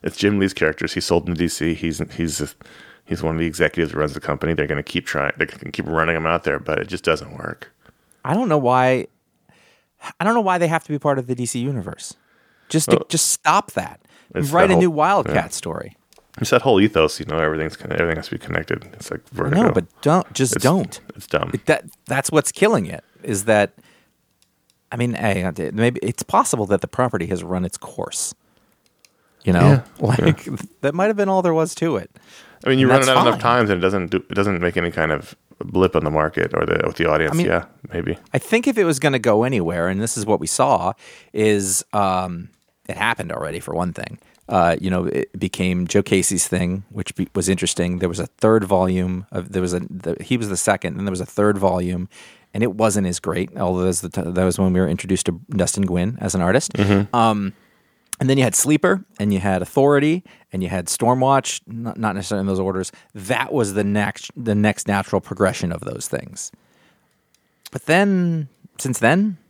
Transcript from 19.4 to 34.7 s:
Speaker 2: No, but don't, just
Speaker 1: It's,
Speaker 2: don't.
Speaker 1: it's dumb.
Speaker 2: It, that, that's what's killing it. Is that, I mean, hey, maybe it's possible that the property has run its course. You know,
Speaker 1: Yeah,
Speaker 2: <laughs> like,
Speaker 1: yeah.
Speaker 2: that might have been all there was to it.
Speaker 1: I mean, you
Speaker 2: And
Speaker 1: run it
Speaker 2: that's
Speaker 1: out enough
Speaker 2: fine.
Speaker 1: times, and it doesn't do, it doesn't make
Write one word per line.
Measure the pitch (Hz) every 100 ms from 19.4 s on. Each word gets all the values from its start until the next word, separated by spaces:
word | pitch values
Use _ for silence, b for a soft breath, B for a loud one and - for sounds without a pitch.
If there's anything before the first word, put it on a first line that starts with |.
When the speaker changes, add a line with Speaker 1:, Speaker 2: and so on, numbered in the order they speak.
| - 160
Speaker 2:
No, | 226
but | 117 82 _
don't, | 143 175 -
just | - 131 -
Speaker 1:
It's, |
Speaker 2:
don't. | 127 185 - - - -
Speaker 1:
it's | -
dumb. | 80 85
Speaker 2:
It, | - -
that, | 156 - _ -
that's | 135 -
what's | 156 -
killing | - 208 190 87
it. | 80 _ _
Is | - 98
that, | 107 107 101 _ b b b _ _ _ _ _ _ _ _
I | 117
mean, | 120
hey, | 113 110 95 90 80 78
maybe | 107 123 127
it's | 110 -
possible | - 202 262 127 98
that | 98
the | -
property | - 123 104 87
has | 90
run | 87 92
its | 90 -
course. | - - - - - - _ _ _ _ _ _ _ _ _ _
You | -
know, | 90
Speaker 1:
Yeah, | 139 139 -
Speaker 2:
<laughs> | - -
like, | 123 - - -
Speaker 1:
yeah. | - - _
Speaker 2:
that | 139
might | 165 208
have | 208
been | 196
all | 190
there | 180
was | 160 160 -
to | 165 113
it. | - - B B B B
Speaker 1:
I | -
mean, | 131
you | 131
Speaker 2:
And |
Speaker 1:
run | 135
it | 131
Speaker 2:
that's | 131
Speaker 1:
out | 120
enough | -
Speaker 2:
fine. | 120 123
Speaker 1:
times, | 107
and | 92
it |
doesn't | 92 98 85
do, | 92
it | -
doesn't | 95 101 90
make | 87